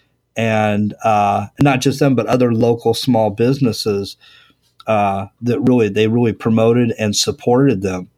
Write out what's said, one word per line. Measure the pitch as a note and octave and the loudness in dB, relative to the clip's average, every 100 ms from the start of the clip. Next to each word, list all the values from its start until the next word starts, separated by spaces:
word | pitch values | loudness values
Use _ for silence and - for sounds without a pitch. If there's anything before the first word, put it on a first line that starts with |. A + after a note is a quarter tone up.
| _ _ _ - | _ _ _ -4
And, | A2+ A2 G#2+ G#2 G#2 - | -2 0 0 0 -4 -2
uh, | A2+ G#2+ G2+ G2+ G#2 - | 0 2 2 0 -4 0
not | C#3+ C#3 | 2 2
just | C#3+ - | 0 0
them, | C#3+ | 0
but | A#2+ A2 | 0 0
other | B2 B2 | 0 0
local | A2+ A#2 A#2 A2+ | 2 0 0 0
small | A2+ - A#2 A2 | -2 0 0 0
businesses, | G2+ A#2+ C#3 B2+ G#2 A2 G2+ G2 - - - _ _ _ _ - | 0 -2 0 -2 -2 -4 -4 -6 -14 -20 -20 _ _ _ _ -4
uh, | A2 G2+ G2 F#2+ _ | -2 0 -2 -8 _
that | A#2 A2+ | -4 0
really, | B2+ B2 G#2+ | 2 2 2
they | G2+ A2 | 0 0
really | A#2 A#2+ | 2 0
promoted | G#2 A#2+ A2+ A2 A#2+ A#2+ A2 | -2 -2 2 2 2 0 -2
and | G#2+ G2+ | -4 -2
supported | - - - B2 C#3 G2+ | -4 -4 0 2 2 0
them. | F#2+ F#2 F2+ | -2 -6 -10